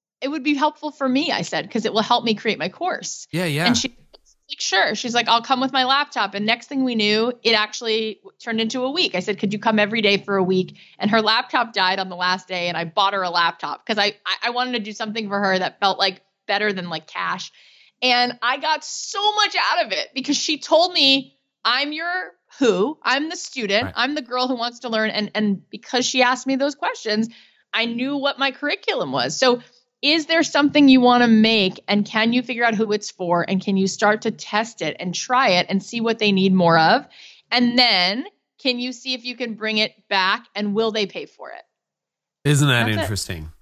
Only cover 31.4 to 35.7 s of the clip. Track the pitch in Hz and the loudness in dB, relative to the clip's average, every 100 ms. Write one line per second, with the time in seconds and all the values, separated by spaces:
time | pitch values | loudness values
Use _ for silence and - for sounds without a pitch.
31.4 | 220 220 190 - - 208 208 220 226 247 | 6 4 2 -2 -2 0 0 0 2 0
32.4 | 247 233 233 214 214 208 - - 175 175 | -2 -2 0 0 0 -2 -4 -6 0 0
33.4 | - 190 208 190 190 - 208 220 226 151 | 0 -2 0 0 0 2 2 2 -2 -6
34.4 | - 208 226 - 156 - 180 165 - 247 | -4 -2 -2 -6 -6 -6 -6 -6 0 2
35.4 | 247 180 175 | 4 2 2